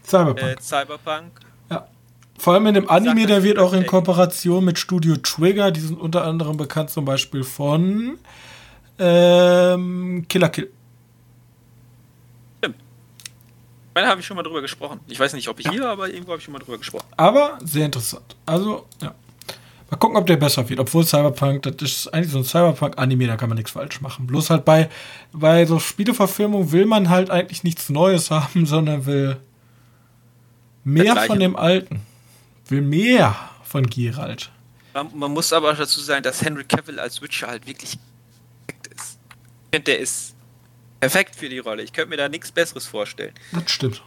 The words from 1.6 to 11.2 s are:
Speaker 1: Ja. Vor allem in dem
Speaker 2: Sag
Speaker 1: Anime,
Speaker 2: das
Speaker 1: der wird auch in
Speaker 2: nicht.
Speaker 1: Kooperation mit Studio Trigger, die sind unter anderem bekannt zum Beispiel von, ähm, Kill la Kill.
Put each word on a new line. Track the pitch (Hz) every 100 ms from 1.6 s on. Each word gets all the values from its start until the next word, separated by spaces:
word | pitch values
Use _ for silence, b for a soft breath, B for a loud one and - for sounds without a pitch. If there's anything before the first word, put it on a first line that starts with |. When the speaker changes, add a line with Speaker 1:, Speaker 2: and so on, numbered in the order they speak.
| _
Speaker 1:
Ja. | - - _ _ _ _ _
Vor | -
allem | 180 214
in |
dem | 202 196
Speaker 2:
Sag | 165
Speaker 1:
Anime, | 226 226
Speaker 2:
das | 214
Speaker 1:
der | 208
wird | 196 208
auch | 180
in | 185
Speaker 2:
nicht. | 180
Speaker 1:
Kooperation | 185 175 175 180 - 175 180 185
mit | 165
Studio | - 180 165 147
Trigger, | - - 170 196 196
die | 156
sind | 156 165
unter | 165 175 165
anderem | 165 151 151
bekannt | 139 156 151
zum | - 139
Beispiel | 135 - 139 131
von, | - 143 156 180 208 240 330 B B B B B B _ -
ähm, | 180 175 175 175 180 180 180 180 180 180 180 180 165
Kill | 190
la | 170
Kill. | 160 - _ _ _ _ _